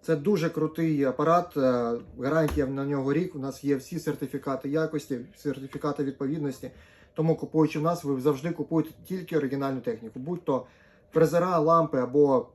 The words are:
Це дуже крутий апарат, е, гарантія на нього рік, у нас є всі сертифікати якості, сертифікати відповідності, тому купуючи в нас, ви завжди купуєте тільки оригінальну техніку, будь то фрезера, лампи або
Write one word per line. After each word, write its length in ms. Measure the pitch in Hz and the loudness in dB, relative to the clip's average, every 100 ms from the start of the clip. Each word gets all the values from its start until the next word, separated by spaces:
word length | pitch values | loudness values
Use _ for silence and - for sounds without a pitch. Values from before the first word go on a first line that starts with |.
Це 140 | - 156 | 0 0
дуже 340 | 151 196 160 | 2 2 0
крутий 540 | 156 156 156 165 151 | 0 -4 0 0 2
апарат, 540 | 139 123 151 170 175 143 | 0 2 4 4 2 0
е, 360 | 131 123 117 120 - - | 2 2 0 -2 -6 -6
гарантія 480 | 127 160 151 143 131 | 0 2 2 0 -2
на 180 | 135 139 | -2 -2
нього 280 | 143 135 | -2 0
рік, 220 | 147 180 147 | 0 -2 -6
у 40 | |
нас 240 | 135 131 | -10 -6
є 120 | 143 135 | -2 -2
всі 240 | 127 170 | -2 -8
сертифікати 680 | 156 147 135 139 143 131 139 | -6 -6 -6 -6 -4 -6 -2
якості, 500 | 151 156 156 - 127 123 - | -2 -2 -4 -6 -8 -8 -10
сертифікати 680 | 147 135 135 143 151 143 | -8 -8 -10 -6 -6 -2
відповідності, 680 | 139 131 139 156 143 127 127 - - _ - | -4 -4 -4 -2 -4 -6 -14 -18 -20 _ -16
тому 220 | - 160 151 | -2 0 0
купуючи 440 | 139 156 151 156 | 0 2 2 2
в 20 | |
нас, 220 | 156 170 | -2 -2
ви 180 | 143 135 | -2 0
завжди 300 | 135 139 165 | 2 0 -2
купуєте 400 | 160 147 160 - - - | -6 -2 0 -2 -8 -10
тільки 320 | 185 170 160 | -8 -2 -2
оригінальну 440 | 139 139 139 131 | 0 -2 -4 -4
техніку, 380 | 120 113 113 131 | -6 -6 -8 -12
будь 260 | 135 180 170 | -8 -6 -2
то 200 | 131 - - _ _ _ | -4 -4 -20 _ _ _
фрезера, 460 | 160 160 170 180 170 | 2 4 4 2 2
лампи 400 | 156 165 160 135 | 6 4 4 0
або 480 | 123 139 143 127 117 | 2 4 6 4 0